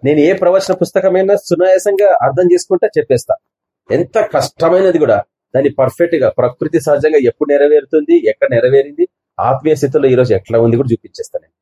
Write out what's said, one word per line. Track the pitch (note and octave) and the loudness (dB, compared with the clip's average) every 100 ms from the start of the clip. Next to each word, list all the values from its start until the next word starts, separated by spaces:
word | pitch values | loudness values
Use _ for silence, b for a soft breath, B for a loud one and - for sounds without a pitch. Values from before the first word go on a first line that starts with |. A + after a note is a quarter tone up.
నేను | C3 D3+ | 0 2
ఏ | D3+ | 2
ప్రవచన | F#3+ F3 F#3+ F#3+ | 2 0 0 -2
పుస్తకమైనా | F#3 F3 - F#3+ F#3 F#3+ G3 | -4 -2 -2 0 0 0 -2
సునాయాసంగా | - E3 F#3 F#3 G#3 G3 G3+ F3+ | -2 -2 2 0 0 0 2 2
అర్థం | C3 C#3 F3+ | 0 0 2
చేసుకుంటా | F3 - F#3 G#3 - | 2 0 -2 -2 -2
చెప్పేస్తా. | - B2 - - _ _ _ _ _ | -2 -2 -2 -8 _ _ _ _ _
ఎంత | A#2 F3 A3+ | -4 -2 -2
కష్టమైనది | - C#3+ - _ E3 F3+ F#3+ E3 | -2 -2 -4 _ 0 2 2 0
కూడా | D3+ - - _ _ B2+ | 0 0 -2 _ _ -2
దాన్ని | C#3 | -2
పర్ఫెక్ట్ | C#3 B2+ - F3 D#3+ | 0 -4 0 -2 0
గా, | A#2+ | -2
ప్రకృతి | - B2 - D3+ E3 | 0 -4 -4 -4 -4
సహజంగా | D3 C#3+ D3+ D#3 | -2 0 2 2
ఎప్పుడు | B2 - C#3+ | 0 -2 -2
నెరవేరుతుంది, | C#3+ C#3+ D3+ C#3 D#3 D3 E3+ A2+ | 2 4 2 2 -4 2 2 2
ఎక్కడ | G#2+ C3+ | -2 -2
నెరవేరింది, | A#2+ B2 C#3 C#3 D4 F4+ _ _ - | 0 2 2 0 -4 -6 _ _ -6
ఆత్మీయ | A2 C3 C#3+ D#3 | -4 -2 -2 -2
స్థితిలో | C#3 C#3 C3+ | 0 0 0
ఈ | B2+ | 2
రోజు | B2+ | 2
ఎట్లా | G2 - A2+ | 0 -2 0
ఉంది | A#2 A#2 | 0 0
కూడా | C3 | -2
చూపించేస్తా | A2+ - - - - | -4 -6 -20 -14 -14
నేను. | _ _ | _ _